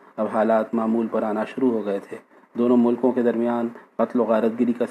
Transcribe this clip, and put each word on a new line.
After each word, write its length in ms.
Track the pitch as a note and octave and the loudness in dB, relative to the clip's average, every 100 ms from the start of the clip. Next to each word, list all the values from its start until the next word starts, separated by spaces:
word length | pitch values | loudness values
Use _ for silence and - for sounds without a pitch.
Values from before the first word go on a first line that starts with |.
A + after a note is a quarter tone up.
| - - | -14 -6
اب 100 | G#2+ | -2
حالات 400 | A2+ A2 A2+ A2 | 0 2 2 0
معمول 340 | A#2 A2 A2+ A2+ | -2 0 0 0
پر 120 | A2+ | -2
آنا 200 | A2 G#2+ | -2 -4
شروع 280 | G#2+ - B2+ | -6 -2 0
ہو 140 | A2+ G#2 | 0 -2
گئے 140 | G2 | -6
تھے۔ 180 | - - - _ _ - | -8 -18 -20 _ _ -2
دونوں 200 | A#2+ B2 | 2 4
ملکوں 340 | A#2+ A#2+ B2+ | 4 2 0
کے 100 | B2 | 2
درمیان 460 | A#2+ A#2 A#2+ A#2+ A#2 - - - | 0 0 -2 -2 -4 -8 -10 -4
قتل 240 | A#2 B2 | -2 0
و 40 | |
غارت 360 | A2 A2+ A2+ A#2 | 0 2 0 0
گری 140 | A#2+ | -2
کا 120 | A#2 A#2 | -2 -2